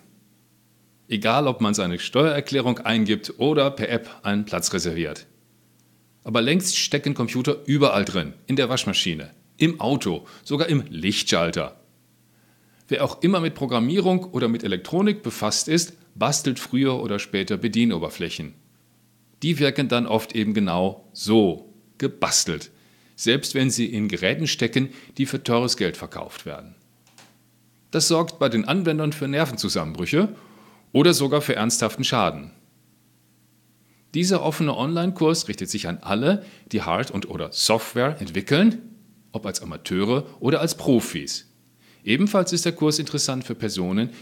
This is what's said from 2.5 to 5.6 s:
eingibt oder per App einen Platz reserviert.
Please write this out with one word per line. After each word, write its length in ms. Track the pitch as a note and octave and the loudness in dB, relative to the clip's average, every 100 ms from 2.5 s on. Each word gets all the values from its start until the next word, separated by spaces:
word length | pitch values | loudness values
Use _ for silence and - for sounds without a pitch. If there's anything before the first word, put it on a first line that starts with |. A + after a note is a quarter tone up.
| C3+ B2 A#2+ | 0 0 -2
eingibt 560 | - A2+ G#2+ G#2+ - - | 0 0 2 0 -2 -2
oder 320 | C3 D3+ C#3 | 2 2 2
per 200 | C#3 G#2+ | 0 -4
App 180 | - - - | -4 -6 -8
einen 220 | G#2 G2+ | -4 -2
Platz 280 | G#2 F2 - | -2 -4 -2
reserviert. 540 | F#2+ E2+ E2 D#2 D2+ - _ _ _ | -2 -4 -4 -6 -8 -16 _ _ _